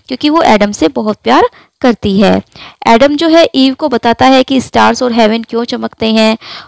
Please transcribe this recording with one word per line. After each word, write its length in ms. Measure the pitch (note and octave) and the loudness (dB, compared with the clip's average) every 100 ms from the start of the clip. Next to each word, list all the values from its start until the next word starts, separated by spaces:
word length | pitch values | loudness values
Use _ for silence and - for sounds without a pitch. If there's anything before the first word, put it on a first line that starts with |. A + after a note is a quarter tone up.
| - | -12
क्योंकि 220 | B3+ G3 | -6 -2
वो 120 | G#3 | 0
एडम 300 | - G#3+ G#3 | 2 2 0
से 160 | G#3 D#4 | -2 -4
बहुत 300 | B3 G#3+ G3+ | -2 -6 -4
प्यार 260 | A3 C#4 A#4+ - _ _ | 0 0 0 -4 _ _
करती 380 | B3+ G#3+ G#3 F#3+ | -2 -2 -2 0
है। 220 | F#3+ F#3+ - - - _ - | 2 0 -4 -18 -20 _ 0
एडम 280 | A#3 C#4+ D4 | 2 2 0
जो 120 | E4 | 2
है 200 | E4 E4 C4+ | 2 2 2
ईव 180 | C4 | -2
को 160 | C4 D4+ | -2 -4
बताता 360 | A#3+ A#3 A3+ C4 | -2 -2 0 2
है 180 | C4 | 2
कि 180 | C4 C4+ | 2 -2
स्टार्स 420 | - A#3 A3 A#3 | -2 0 0 0
और 100 | B3 | -2
हेवन 300 | A#3 G#3+ A3+ | 0 0 0
क्यों 200 | A3+ A3+ | -4 -8
चमकते 500 | A#3+ A#3+ A3 - A3 | -6 -8 -8 -6 -2
हैं 240 | A3 A3 A3 - - | 0 0 -2 -8 -20